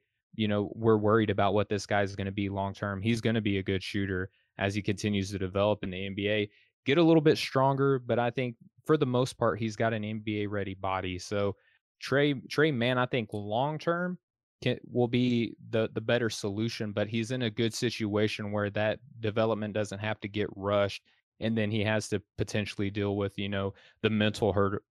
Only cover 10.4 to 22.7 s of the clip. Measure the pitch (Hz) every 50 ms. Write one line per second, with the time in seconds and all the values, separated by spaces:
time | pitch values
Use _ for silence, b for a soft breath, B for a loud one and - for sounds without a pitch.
10.4 | 104 101 104 101 98 98 92 95 98 95 95 92 95 92 92 90 - - 104 101
11.4 | 101 101 - - _ _ _ _ _ _ _ _ - - 131 143 147 147 139 110
12.4 | - - - 147 156 160 143 113 117 127 127 123 123 - - 123 107 - - 104
13.4 | 101 104 104 123 139 151 156 147 - 170 170 175 180 180 180 - _ _ _ _
14.4 | _ _ _ _ - 123 123 - - - 117 123 120 117 123 123 127 123 120 117
15.4 | 113 - - - - 113 117 110 113 - - 113 110 120 120 120 117 107 - -
16.4 | - 101 98 107 113 113 - - 113 104 101 107 104 107 113 113 110 107 127 127
17.4 | 120 110 104 - 117 110 - - 127 117 - - 110 101 104 104 107 104 - -
18.4 | 107 104 104 104 104 101 101 104 107 110 - - - - - 113 110 107 104 117
19.4 | 110 113 110 104 107 104 98 107 104 92 98 98 110 110 107 - - 101 104 104
20.4 | 101 - - 98 95 101 104 101 101 98 - - - _ _ _ _ _ _ -
21.4 | - 113 113 110 104 104 110 110 101 107 110 107 - - 107 92 - _ _ -
22.4 | 107 - - 110 101 -